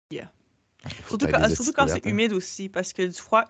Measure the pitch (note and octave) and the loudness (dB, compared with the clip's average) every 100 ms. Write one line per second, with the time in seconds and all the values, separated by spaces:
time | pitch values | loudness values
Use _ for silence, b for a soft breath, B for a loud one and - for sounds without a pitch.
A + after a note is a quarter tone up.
0 | - - - _ _ _ _ _ - - | -14 -12 -12 _ _ _ _ _ -14 -14
1 | - G#3+ C#4+ - A3 - B3+ D4 D#3+ D#3+ | -6 -2 2 4 4 2 0 2 2 2
2 | G3+ G3+ A3+ F#3 F3+ - F#3+ F#3 F3+ - | 0 2 2 0 -6 -10 -8 -6 -6 -4
3 | F3+ E3+ - A3 | -4 -6 2 2